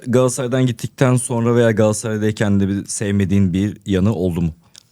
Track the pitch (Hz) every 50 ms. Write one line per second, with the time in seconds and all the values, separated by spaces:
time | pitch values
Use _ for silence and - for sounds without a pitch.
0 | - 131 113 127 127 127 127 - 131 123 131 131 127 123 113 - - - - -
1 | 139 127 123 123 - - 123 117 117 120 117 120 117 113 110 98 110 107 104 -
2 | - 113 107 107 107 107 107 - 113 104 101 98 98 95 101 98 - - - -
3 | 110 101 101 101 98 85 98 101 98 92 85 95 101 107 - - - 104 98 90
4 | 95 107 113 80 92 92 82 87 87 80 78 _ _ _ _ - _ _